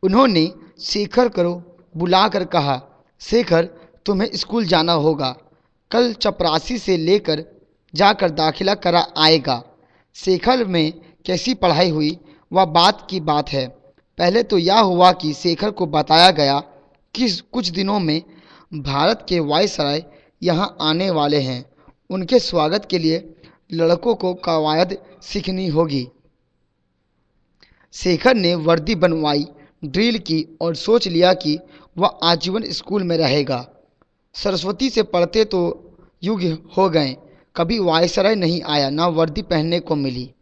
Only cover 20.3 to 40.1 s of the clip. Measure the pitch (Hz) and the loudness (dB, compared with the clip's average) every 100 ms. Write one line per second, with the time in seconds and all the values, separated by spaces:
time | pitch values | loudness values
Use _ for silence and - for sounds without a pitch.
20.3 | _ 175 165 196 - 156 160 190 165 147 | _ -2 0 -2 -4 -2 0 0 0 0
21.3 | 147 131 123 131 _ - _ _ 185 180 | 0 -2 -6 -12 _ -20 _ _ -8 2
22.3 | 254 - 175 151 196 - 180 160 160 - | 0 2 0 0 -2 -4 -2 0 -2 -6
23.3 | - - _ _ 165 165 170 233 220 185 | -20 -20 _ _ -2 0 2 0 -2 -2
24.3 | 180 - 160 156 156 180 196 - - - | -4 -2 -2 0 0 0 -2 -14 -20 -10
25.3 | 208 202 185 185 151 165 139 127 _ _ | -8 -4 -4 -2 0 0 -2 -6 _ _
26.3 | _ _ _ _ _ _ _ _ _ _ | _ _ _ _ _ _ _ _ _ _
27.3 | _ _ _ _ _ _ - 180 165 247 | _ _ _ _ _ _ -6 -2 2 2
28.3 | 254 175 175 156 170 151 208 175 160 151 | 2 2 0 2 0 0 0 0 0 0
29.3 | 147 147 - - _ 156 135 226 226 170 | -2 -4 -10 -20 _ -8 -2 0 -2 -2
30.3 | 160 - - 175 165 - 233 196 165 180 | -4 -4 -6 -6 -4 0 0 2 2 2
31.3 | 185 151 151 - - _ - 190 - 165 | 2 -2 -6 -8 -20 _ -2 -2 0 0
32.3 | 170 175 196 220 185 - 208 180 165 156 | 0 -2 -6 -6 -12 -4 -4 -2 0 0
33.3 | 143 135 127 127 _ _ _ _ _ _ | 0 0 -4 -8 _ _ _ _ _ _
34.3 | - 202 190 175 208 262 226 214 175 175 | -8 -4 -4 -4 -4 -2 -2 -2 0 0
35.3 | 220 220 190 175 - - _ _ _ 170 | 0 0 0 -2 -4 -14 _ _ _ -6
36.3 | 214 175 160 - - 190 160 139 131 - | -2 -2 -4 -6 0 2 2 0 -6 -16
37.3 | - _ - 170 233 180 160 175 185 196 | -20 _ -4 -2 0 2 2 2 2 2
38.3 | 220 170 170 - 147 139 143 175 160 165 | 2 0 -2 -2 -2 0 0 0 2 0
39.3 | 151 - 170 156 170 170 156 135 | -2 -4 -2 0 -2 -2 -4 -2